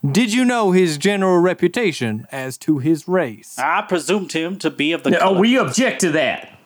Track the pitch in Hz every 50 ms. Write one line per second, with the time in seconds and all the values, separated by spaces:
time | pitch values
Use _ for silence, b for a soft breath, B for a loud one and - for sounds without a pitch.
0 | - 143 135 185 254 220 208 247 254 247 247 240 214 190 180 185 185 170 151 147
1 | 151 196 202 196 190 190 180 175 170 185 175 - 175 175 - 240 240 185 143 -
2 | 127 113 107 110 - - - 135 131 131 127 - - - 156 139 123 151 165 147
3 | - - 180 185 160 127 107 - - - - - 127 147 170 196 202 - 190 170
4 | 143 - 185 214 185 143 - 160 160 175 196 190 - 156 139 - 147 151 165 160
5 | - 135 120 - 175 190 196 180 202 233 254 262 208 143 123 - 262 233 - -
6 | 202 175 156 160 143 117 85 - - - - _ _